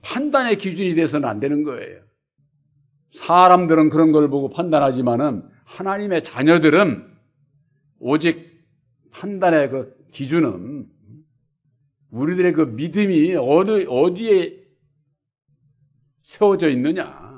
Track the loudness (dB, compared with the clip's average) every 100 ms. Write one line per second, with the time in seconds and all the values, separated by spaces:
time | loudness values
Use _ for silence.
0 | -10 -6 -2 -2 0 -2 -4 -4 -2 0
1 | 0 -2 -4 -4 -4 -2 -4 -8 -14 -18
2 | _ _ _ _ _ _ _ _ _ _
3 | _ -18 0 6 6 6 4 4 4 4
4 | 4 4 2 0 -4 -6 0 2 2 0
5 | -2 -2 -2 -6 -12 _ _ -12 -8 -6
6 | -4 -4 -6 0 4 4 4 4 2 -2
7 | -12 _ _ _ _ _ _ _ _ _
8 | -4 0 0 -2 -12 _ _ _ _ _
9 | _ -14 -12 -2 2 2 0 -4 -10 _
10 | _ -14 -4 0 0 -4 -12 -14 -18 _
11 | _ -20 _ _ _ _ _ _ _ _
12 | _ -6 -4 0 0 0 -2 -4 -6 -2
13 | 0 2 0 0 2 2 2 -2 -2 0
14 | 0 -2 0 0 0 -10 _ _ _ _
15 | _ _ _ _ _ _ _ _ _ _
16 | _ _ _ 0 0 2 0 0 -2 -4
17 | -8 -14 -20